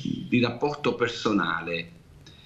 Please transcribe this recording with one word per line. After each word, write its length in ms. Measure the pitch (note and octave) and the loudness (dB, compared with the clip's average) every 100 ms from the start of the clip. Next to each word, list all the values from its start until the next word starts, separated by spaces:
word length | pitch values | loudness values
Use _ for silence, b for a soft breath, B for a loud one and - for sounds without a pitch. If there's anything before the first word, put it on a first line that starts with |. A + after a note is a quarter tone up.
| - - - | -4 -4 0
di 100 | A#2+ | 2
rapporto 560 | A#2+ A#2 D3 C#3+ B2 - | 2 2 -2 0 -2 2
personale. 960 | A#2 - A#2 G2+ E2 E2 E2+ E2+ E2+ - - - B B | 0 0 2 2 2 -2 -2 -4 -6 -14 -20 -20 B B